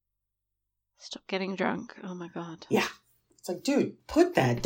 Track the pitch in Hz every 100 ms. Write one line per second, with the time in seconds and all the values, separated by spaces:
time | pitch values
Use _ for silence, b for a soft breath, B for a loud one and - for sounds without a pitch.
0 | _ _ _ _ _ _ _ _ _ _
1 | - - - 190 190 185 180 - - -
2 | 196 180 170 175 170 160 - 214 - -
3 | _ _ _ _ - - - 269 117 -
4 | - 302 359 - 127 120